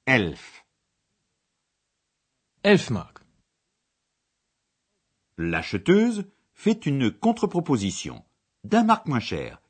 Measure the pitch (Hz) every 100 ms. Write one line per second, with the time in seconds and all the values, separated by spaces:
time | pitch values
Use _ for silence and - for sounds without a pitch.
0 | 131 123 87 - - - _ _ _ _
1 | _ _ _ _ _ _ _ _ _ _
2 | _ _ _ _ _ _ 202 196 - 101
3 | - - _ _ _ _ _ _ _ _
4 | _ _ _ _ _ _ _ _ _ _
5 | _ _ _ - 85 82 - 98 170 202
6 | 240 208 196 _ _ _ 208 220 151 139
7 | 113 - 226 226 196 175 160 117 98 -
8 | 71 58 _ _ _ _ 107 220 226 214
9 | 160 123 - 85 58 -